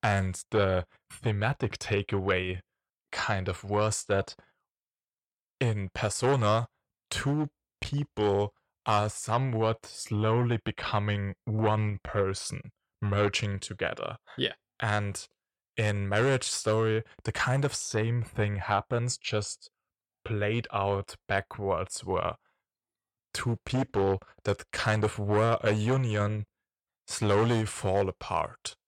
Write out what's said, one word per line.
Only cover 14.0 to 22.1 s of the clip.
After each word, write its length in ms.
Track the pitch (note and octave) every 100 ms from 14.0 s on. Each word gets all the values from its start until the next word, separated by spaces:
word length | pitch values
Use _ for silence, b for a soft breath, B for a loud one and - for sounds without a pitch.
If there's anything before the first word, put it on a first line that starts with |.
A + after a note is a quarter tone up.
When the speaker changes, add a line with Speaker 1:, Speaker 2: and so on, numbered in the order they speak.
| - - _ B
Speaker 2:
Yeah. 160 | C3 - _ _
Speaker 1:
And 480 | A2+ G#2 G#2 - - _ _ _ _ -
in 300 | G#2+ G2+ G2
Marriage 380 | G#2 B2+ C3 -
Story, 580 | - - G#2+ A2+ A2 - B -
the 60 |
kind 320 | - - C3+ C#3
of 100 | -
same 480 | - A2 A2+ A#2+
thing 340 | A2+ - G#2 G2+
happens, 600 | - G2+ - A#2+ B2 -
just 520 | - G#2+ G#2 - - _ _ _ _ _
played 440 | - G#2+ G2+ A2+ A2+
out 440 | G2+ G2 G2+ G2+ - _
backwards, 800 | G2 - - G2 E2+ F#2+ -
where 300 | F2